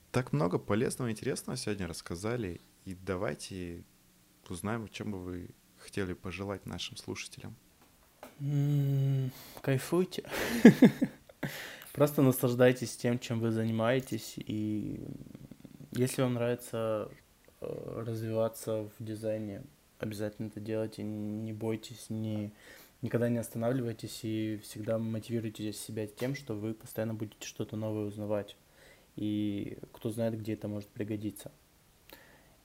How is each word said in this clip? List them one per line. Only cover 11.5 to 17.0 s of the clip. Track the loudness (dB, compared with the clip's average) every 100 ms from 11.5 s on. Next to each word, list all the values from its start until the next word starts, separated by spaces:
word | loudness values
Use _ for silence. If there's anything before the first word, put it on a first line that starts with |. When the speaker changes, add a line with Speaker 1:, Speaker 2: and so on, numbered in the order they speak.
| -8 -12 -14 -4
Speaker 2:
Просто | 4 4 8
наслаждайтесь | 6 6 4 8 8 6 0 -2
тем, | 0 0
чем | 0 0
вы | 2
занимаетесь, | 2 2 2 4 2 0 -4 -6 -8
и | -4 -2 0 -2 -4 -6 -8 -12 -14 -16 -18 -18 -20 -18 -6
если | 0 2 2
вам | 2 2
нравится, | 0 0 -4 -2 0 0